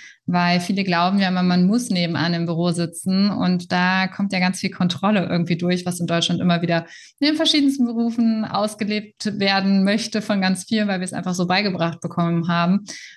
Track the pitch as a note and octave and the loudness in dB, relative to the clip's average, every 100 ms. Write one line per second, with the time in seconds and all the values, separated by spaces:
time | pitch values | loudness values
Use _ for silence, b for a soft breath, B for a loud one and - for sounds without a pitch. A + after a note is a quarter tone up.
0 | B B - F3 F3 F3+ F3+ G3 F#3 E3+ | B B -2 0 2 2 0 -2 0 2
1 | F3 G3+ F#3+ F3+ F3+ F3+ F3+ A3+ B3 F3+ | 2 2 2 2 2 4 4 2 0 -2
2 | E3+ E3+ E3 E3+ E3+ E3 F3 E3+ E3+ - | 0 0 0 0 -2 0 0 0 -4 -6
3 | F#3+ F#3+ G3+ F3+ F3+ F3+ F3+ F3+ F3+ F#3 | -2 0 0 0 0 0 0 0 2 0
4 | F#3+ - G3+ F#3+ F#3 F#3+ F#3+ - F3+ - | -2 -2 -4 0 0 -2 -6 -2 -2 0
5 | G3 G#3+ E3+ F3 E3+ E3+ F3 F3+ F3+ F3 | 0 0 0 -2 0 -2 0 -2 -2 -4
6 | E3+ E3+ - F3 F3+ E3+ E3+ E3+ E3 B | -2 0 0 0 2 0 0 -2 -2 B
7 | B _ C#4+ D#4 D#4+ D4+ C#4 C#4 A#3+ A#3 | B _ 0 2 2 2 2 2 0 0
8 | A#3 A#3 A3+ A3 G#3+ F#3+ G#3+ G#3+ G#3 G#3+ | -2 0 0 0 -2 -2 -2 -2 -4 -4
9 | G#3 _ G#3+ G#3 G3 G3 G3 G3 F#3+ G#3+ | -6 _ -6 0 2 2 4 4 4 2
10 | A3 G#3+ G#3+ G3+ F#3 F#3 - A3 G#3 F#3+ | -2 -4 -2 0 0 0 0 0 0 -2
11 | F3+ - F3+ F3+ F3+ F#3 G#3 F3+ E3 E3 | -4 -6 -4 -2 0 0 0 0 -2 -4
12 | E3+ - E3+ E3+ E3 E3+ F3 G3+ G#3 B | -6 -2 0 0 0 0 2 0 -2 B
13 | B | B